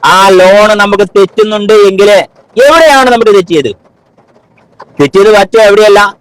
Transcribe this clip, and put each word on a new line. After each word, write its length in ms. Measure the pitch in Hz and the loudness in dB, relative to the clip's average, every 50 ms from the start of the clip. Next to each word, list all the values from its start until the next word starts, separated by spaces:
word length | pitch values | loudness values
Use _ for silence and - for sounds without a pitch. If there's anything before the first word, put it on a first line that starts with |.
| - | 0
ആ 240 | 151 170 190 196 196 | 0 0 2 2 2
ലോൺ 500 | 196 185 185 185 196 208 208 214 214 208 | 2 2 2 2 2 2 0 0 0 -2
നമുക്ക് 240 | 202 202 202 196 208 | -2 -4 -2 -4 -4
തെറ്റുന്നുണ്ട് 720 | 190 _ 202 196 185 _ - 214 214 214 208 208 202 220 | -4 _ -2 -2 -2 _ -4 -4 -2 -2 -8 -4 -2 0
എങ്കില് 440 | 214 202 202 190 190 202 202 208 190 147 - _ _ _ _ _ - 494 | 2 2 0 0 0 0 0 0 0 -2 -4 _ _ _ _ _ 0 0
എവിടെയാണ് 460 | 285 311 330 330 311 285 269 262 254 | 0 2 2 2 2 0 0 0 -2
നമുക്ക് 240 | 240 233 226 214 202 | -2 -2 0 0 0
തെറ്റിയത്? 520 | 202 180 170 170 156 139 117 98 _ _ _ _ _ _ _ _ _ _ _ _ _ _ _ _ _ _ _ _ _ - _ _ - | 0 0 -2 -4 -4 -4 -6 -10 _ _ _ _ _ _ _ _ _ _ _ _ _ _ _ _ _ _ _ _ _ -20 _ _ -6
തെറ്റിയത് 380 | 143 143 - 190 196 214 214 208 | -6 -4 0 0 0 2 2 0
പറ്റുക 220 | 196 190 - 220 | 0 0 0 0
എവിടെയല്ല 560 | 220 202 202 220 214 214 202 202 208 202 196 _ | 0 2 2 2 2 2 2 2 0 -2 -6 _